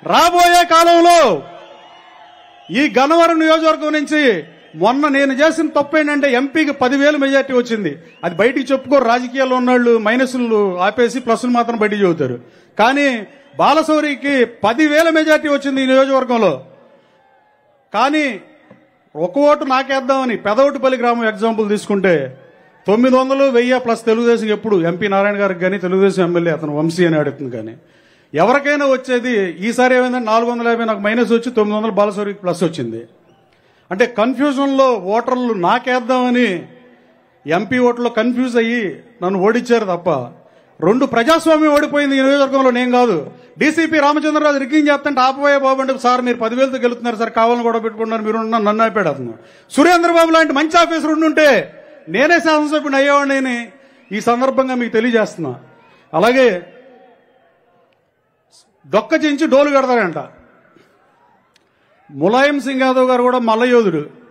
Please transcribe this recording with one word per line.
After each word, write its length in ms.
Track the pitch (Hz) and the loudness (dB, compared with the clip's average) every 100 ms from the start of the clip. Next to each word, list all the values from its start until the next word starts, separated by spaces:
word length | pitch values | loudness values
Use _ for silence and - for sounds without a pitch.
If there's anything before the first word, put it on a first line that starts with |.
| 156 | 0
రాబోయే 600 | 214 330 349 349 349 349 | 2 4 4 4 4 4
కాలంలో 760 | 330 339 339 339 349 277 156 131 - - - - - - - - - - - - | 4 6 6 6 6 4 0 -6 -20 -20 -20 -20 -20 -20 -20 -20 -20 -20 -20 -8
ఈ 220 | 202 285 202 | -2 0 2
గన్నవరం 400 | 277 330 330 330 | 2 4 4 2
నియోజకవర్గం 540 | 320 320 320 311 302 | 2 2 2 0 -2
నుంచి 500 | 302 285 302 277 185 - - - 156 | -4 -2 0 0 0 -6 -20 -20 -2
మొన్న 320 | 190 262 294 | 0 0 0
నేను 260 | 277 277 | 0 0
చేసిన 340 | 262 311 320 311 | 2 0 0 -2
తప్పు 300 | 302 285 311 | -2 0 0
ఏంటంటే 360 | 294 294 277 | 0 0 0
ఎంపీకి 380 | 247 277 320 294 | 0 -2 -2 -2
పదివేలు 460 | 285 254 277 285 294 | 0 0 2 2 2
మెజారిటీ 360 | 269 269 262 | 0 0 0
వచ్చింది. 440 | 254 240 226 175 139 - - | -2 -2 -4 -4 -8 -18 -10
అది 120 | 175 170 | -8 0
బయటికి 380 | 220 277 262 | 0 0 -2
చెప్పుకోరు, 300 | 269 262 277 | -4 2 2
రాజకీయాల్లో 520 | 233 240 247 254 262 254 | 2 0 -2 -4 -2 0
ఉన్నవాళ్ళు 420 | 247 247 240 233 | 2 2 2 2
మైనస్లు 840 | 208 247 254 254 240 220 202 180 | 2 0 -2 -2 -2 0 0 0
ఆపేసి 400 | 190 214 240 262 | -2 0 -2 -2
ప్లస్లు 300 | 254 226 247 | -4 -2 0
మాత్రం 280 | 240 233 233 | -2 -2 -2
బయటికి 260 | 214 208 | -2 0
చెబుతారు. 360 | 190 165 131 120 - _ _ - | 0 0 -4 -6 -14 _ _ 0
కానీ 480 | 220 277 285 240 196 - - 135 | 0 2 0 -2 -10 -20 -20 0
బాలశౌరికి 880 | 185 294 302 311 302 262 277 277 233 | 2 2 2 0 -2 -4 -2 0 0
పదివేల 640 | - 202 240 311 294 330 | 0 -2 0 2 2 2
మెజారిటీ 400 | 320 320 302 311 | 2 2 0 2
వచ్చింది 340 | 285 277 269 | -2 -2 -2
ఈ 20 | 262 | 2
నియోజకవర్గంలో. 800 | 262 269 269 247 240 202 131 - - _ _ _ _ _ _ _ _ _ _ _ | 2 4 0 0 0 0 -2 -10 -20 _ _ _ _ _ _ _ _ _ _ _
కానీ 480 | 196 254 302 285 196 - _ _ - _ _ _ 151 | -2 0 0 -4 -6 -16 _ _ -20 _ _ _ -6
ఒక 220 | 175 214 | -4 0
ఓటు 260 | 294 294 | 2 2
నాకేద్దామని 720 | 277 262 262 269 254 269 262 208 | 0 -2 0 -4 0 -2 -2 -4
పెదవటిపల్లి 600 | 202 214 277 269 262 254 | -2 2 2 2 -2 0
గ్రామం 300 | 240 233 226 | 0 0 -2
ఎగ్జాంపుల్ 420 | 202 226 220 214 | -2 -2 -2 -2
తీసుకుంటే 680 | 202 - 208 190 160 131 131 - _ _ _ - | -2 -2 0 2 0 -2 -12 -20 _ _ _ -2
తొమ్మిది 300 | 214 254 254 | 2 4 2
వందలు, 260 | 262 269 | 2 0
వెయ్యి 360 | 277 240 247 254 | 2 2 2 0
ప్లస్ 260 | 240 226 233 | -2 -4 0
తెలుగుదేశం 400 | 220 233 233 220 | 0 2 0 -2
ఎప్పుడు 360 | 208 220 196 | -4 0 0
ఎంపీ 260 | 165 175 208 | 0 -2 -2
నారాయణ 340 | 196 202 202 | 0 0 0
గారికి 180 | 202 180 | -2 -2
కానీ, 180 | 185 196 | -4 -2
తెలుగుదేశం 460 | 180 190 196 180 | -2 0 2 2
ఎమ్మెల్యే 300 | 170 175 170 | 0 0 0
అతను 240 | 156 156 147 | -2 -4 -4
వంశీ 280 | 165 170 175 | -4 0 2
అని 100 | 156 | 2
అడుగుతుంది. 420 | 143 131 135 120 | -2 -4 -12 -10
కానీ 180 | 110 120 _ _ _ _ _ | -14 -16 _ _ _ _ _
ఎవరికైనా 520 | 143 190 269 277 294 285 | 0 2 2 0 0 0
వచ్చేది 680 | 262 254 247 240 233 185 | -2 -2 -4 0 -2 -2
ఈసారి 440 | 165 202 233 254 254 | -4 -6 0 2 2
ఏమైందంటే 300 | 254 247 226 | 0 -2 0
నాలుగు 260 | 220 233 | 0 0
వందల 160 | 240 233 | -2 -2
యాభై 180 | 233 226 | -2 -2
నాకు 140 | 208 | -4
మైనస్ 320 | 208 226 220 | -2 -2 0
వచ్చి 200 | 233 247 | 0 0
తొమ్మిది 260 | 247 208 214 | -2 -2 -2
వందలు 140 | 220 | -2
బాలశౌరికి 480 | 196 208 202 202 196 | 0 0 -2 -8 -6
ప్లస్ 240 | 180 165 | -6 -2
వచ్చింది. 380 | 175 160 117 113 117 _ _ _ _ _ _ _ _ | -4 -4 -10 -10 -16 _ _ _ _ _ _ _ _
అంటే 140 | 190 240 | -2 -2
కన్ఫ్యూజన్లో 880 | 240 226 240 294 262 277 269 262 | 0 -2 0 -2 -2 -2 2 2
ఓటర్లు 600 | 226 180 220 233 254 247 | 0 -2 -4 -2 -4 -4
నాకేద్దామని 1120 | 208 175 254 254 247 233 254 247 247 233 175 131 - - _ _ _ _ _ 143 | -2 0 -2 -2 -4 0 -2 0 0 0 -2 -10 -20 -20 _ _ _ _ _ -4
ఎంపీ 320 | 165 208 254 | -2 -2 0
ఓట్లలో 300 | 247 240 240 | 0 0 -4
కన్ఫ్యూజ్ 480 | 226 233 240 254 233 | -2 -2 -2 -2 -2
అయ్యి 420 | 226 240 196 127 - _ | -2 -2 -4 -8 -18 _
నన్ను 160 | 175 190 | -4 0
ఓడించారు 460 | 196 233 247 233 208 | 0 0 0 0 0
తప్ప, 240 | 175 175 143 123 - _ _ _ _ 160 | -4 -2 -4 -6 -16 _ _ _ _ 0
రెండు 200 | 240 262 | 2 0
ప్రజాస్వామ్యం 680 | 247 233 320 330 311 311 | 0 2 2 2 2 4
ఓడిపోయింది 440 | 294 302 285 285 269 | 2 0 -2 0 0
ఈ 40 | |
నియోజకవర్గంలో, 500 | 269 285 269 269 262 | 2 2 2 2 2
నేను 200 | 247 254 | 0 0
కాదు. 400 | 247 247 170 131 - - - | 2 2 0 -6 -16 -20 -2
డీసీపీ 400 | 277 302 320 320 | -2 0 0 2
రామచంద్రరాజు 580 | 285 302 302 302 302 277 | 2 2 0 0 0 -2
రిగ్గింగ్ 300 | 262 311 294 | 0 0 2
చేస్తుంటే, 340 | 285 294 269 | 0 -2 0
"ఆపబోయే 360 | 254 269 285 285 | 0 0 0 2
బాబు" 240 | 269 262 | 0 -2
అంటే, 160 | 262 262 | -2 -2
"సార్ 240 | 240 247 | 0 0
మీరు 160 | 247 240 | -2 -4
పదివేలతో 400 | 226 240 269 254 | -4 0 -2 0
గెలుతున్నారు 380 | 240 233 233 220 | -4 -4 -8 -4
సార్, 140 | 226 | -4
కావాలని 340 | 226 226 240 | 0 0 0
కూడా 160 | 233 226 | -2 -2
పెట్టుకుంటున్నారు 440 | 220 214 220 226 | -6 -6 -6 -4
మీరు" 140 | 214 226 | -4 -4
అన్న-, 260 | 220 226 | -2 -2
నన్ను 200 | 208 214 | 0 0
ఆపాడు 260 | 226 214 170 | 0 0 -4
అతను. 240 | 135 120 113 - - _ | -4 -10 -14 -20 -20 _
సురేంద్రబాబు 600 | - 320 349 339 339 330 | 2 4 4 2 2 4
లాంటి 220 | 320 311 | 2 2
మంచి 240 | 277 311 339 | 0 0 2
ఆఫీసర్ 340 | 330 330 294 | 2 0 -2
ఉండుంటే 600 | 311 320 302 302 226 139 - - - - | 0 0 2 4 2 -2 -14 -20 -20 -8
నేనే 300 | 180 294 339 | -2 2 2
శాసనసభ్యుని 560 | 330 311 302 302 294 269 | 2 0 0 -4 -2 0
అయ్యేవాడిని 400 | 277 285 277 269 | 2 2 0 -2
అని 320 | 262 247 226 - _ _ _ | -2 -6 -10 -18 _ _ _
ఈ 100 | 202 | -6
సందర్భంగా 540 | 233 240 262 262 262 254 | -2 0 0 0 -2 -2
మీకు 180 | 233 | -2
తెలియజేస్తున్నా. 600 | 226 240 226 202 - 151 123 - _ _ _ _ | -2 0 0 -2 -6 -10 -10 -16 _ _ _ _
అలాగే 520 | 156 214 254 254 180 170 - - - - _ _ _ _ _ _ _ _ _ _ _ _ _ _ _ _ _ 143 | 0 2 4 2 0 -10 -20 -20 -20 -20 _ _ _ _ _ _ _ _ _ _ _ _ _ _ _ _ _ -2
డొక్క 220 | 190 214 | -2 0
చించి 340 | 320 302 285 311 | 0 0 0 2
డోలు 220 | 262 285 | 4 4
కడతారంట. 480 | 277 262 240 190 151 127 - _ _ _ _ _ _ _ _ _ _ _ _ _ _ _ _ _ | 2 2 0 0 -4 -12 -18 _ _ _ _ _ _ _ _ _ _ _ _ _ _ _ _ _
ములాయం 480 | 143 165 240 277 294 | -4 0 2 2 0
సింగ్ 220 | 262 262 | -4 -2
యాదవ్ 280 | 262 262 254 | 0 2 2
గారు 120 | 254 | 2
కూడా 180 | 247 254 | 0 0
మల్లయోధుడు. 800 | 226 220 247 240 214 160 147 - - | 0 0 2 2 2 -2 -6 -16 -20